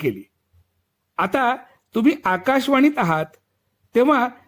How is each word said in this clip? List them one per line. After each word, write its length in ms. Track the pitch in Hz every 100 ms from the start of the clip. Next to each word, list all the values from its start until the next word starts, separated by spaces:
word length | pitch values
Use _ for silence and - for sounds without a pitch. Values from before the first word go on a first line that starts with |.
केली. 220 | 147 190 - _ _ _ _ _ _ _ _ -
आता 380 | 190 269 247 262 - _ _ 226
तुम्ही 220 | 240 -
आकाशवाणीत 760 | - 185 - 269 262 269 294 294
आहात, 280 | 185 160 160 _ _ _ _ _ _ 233
तेव्हा 340 | 262 285 247 240